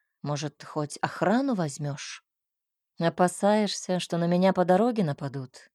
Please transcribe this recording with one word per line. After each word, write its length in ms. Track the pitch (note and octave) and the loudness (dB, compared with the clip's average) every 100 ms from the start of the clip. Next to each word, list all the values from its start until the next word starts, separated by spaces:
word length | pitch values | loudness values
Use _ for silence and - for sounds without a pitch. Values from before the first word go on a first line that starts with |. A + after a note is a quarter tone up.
| _ _ | _ _
Может, 420 | C#3+ C#3+ D3 - | -6 -4 -6 -8
хоть 340 | - D#3 D3 - | -8 -6 -6 -4
охрану 520 | D#3 - E3+ A#3 C#4 | -6 0 2 2 2
возьмешь?» 680 | G#3 D#3 C#3 C#3+ C#3 - - _ _ _ _ _ _ _ _ | 0 -2 -4 -6 -6 -12 -16 _ _ _ _ _ _ _ _
«Опасаешься, 1000 | E3+ E3 F3+ - G3+ G#3+ G3+ - - F3+ | -2 2 0 2 2 2 0 -4 -4 -4
что 180 | - E3+ | -2 -2
на 100 | E3+ | 2
меня 260 | F3 F#3+ | 4 4
по 120 | F#3 F3 | 4 4
дороге 380 | F#3 A#3+ A3 | 4 4 2
нападут? 680 | D#3+ C#3 C#3 C3+ B2+ - - | -2 -2 -6 -8 -12 -16 -20